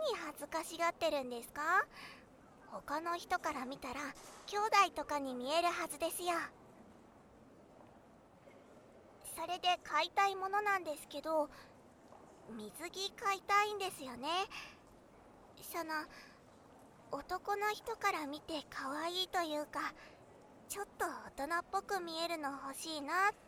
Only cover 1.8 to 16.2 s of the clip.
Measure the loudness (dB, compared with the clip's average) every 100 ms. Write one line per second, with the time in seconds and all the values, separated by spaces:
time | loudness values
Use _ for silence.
1.8 | 4 -2 -16 -16 -20 -20 -20 -20 -14 -12
2.8 | -4 -2 0 -2 0 0 0 -4 -4 -6
3.8 | -6 -6 -6 -8 -14 -16 -4 0 4 6
4.8 | 6 4 -2 -2 -2 -4 0 4 4 2
5.8 | -2 -2 -2 0 0 0 -2 -10 -20 -20
6.8 | -20 -20 -20 -20 -20 -20 -20 -20 -20 -20
7.8 | -20 -20 -20 -20 -20 -20 -20 -20 -20 -20
8.8 | -20 -20 -20 -18 -12 -6 -4 2 4 4
9.8 | 4 2 4 4 4 4 2 2 4 4
10.8 | 2 -6 -6 -6 2 2 2 -2 -18 -20
11.8 | -20 -20 -20 -20 -20 -20 -12 -10 -10 -8
12.8 | -8 -4 -6 -2 0 0 4 4 4 2
13.8 | -4 -4 -10 -6 0 0 0 -4 -12 -16
14.8 | -20 -20 -20 -20 -20 -20 -20 -16 -8 -4
15.8 | -2 -2 -4 -10